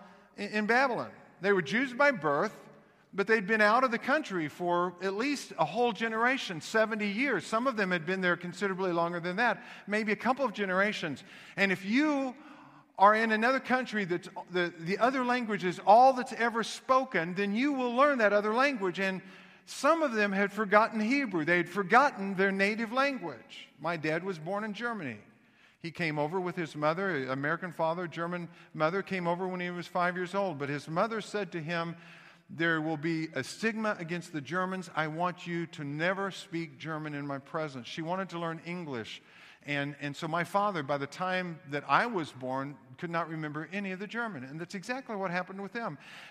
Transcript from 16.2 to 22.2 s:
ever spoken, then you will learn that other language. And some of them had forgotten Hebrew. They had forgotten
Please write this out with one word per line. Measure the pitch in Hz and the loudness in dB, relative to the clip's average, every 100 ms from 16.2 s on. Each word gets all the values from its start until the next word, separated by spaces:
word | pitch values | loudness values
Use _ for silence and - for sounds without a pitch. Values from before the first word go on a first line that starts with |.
| - | -2
ever | 220 233 226 | 0 0 0
spoken, | - - - 262 262 185 165 | -2 -4 2 2 4 0 0
then | 185 202 214 | 0 0 2
you | 294 | 0
will | 269 247 240 | 0 0 4
learn | 294 269 | 4 6
that | 208 | 6
other | 208 214 | 6 4
language. | 226 285 247 190 170 | 4 2 2 -2 0
And | 190 185 - - - - - | -2 -2 -8 -20 -20 -20 -16
some | - 277 330 | 0 2 4
of | 294 | 2
them | 220 202 | 2 2
had | 196 196 | 2 0
forgotten | 202 208 208 220 226 | 0 4 6 6 2
Hebrew. | 214 277 254 180 151 | 0 2 0 0 4
They | 175 | 2
had | 170 | 2
forgotten | 202 185 233 277 - | -2 4 6 6 2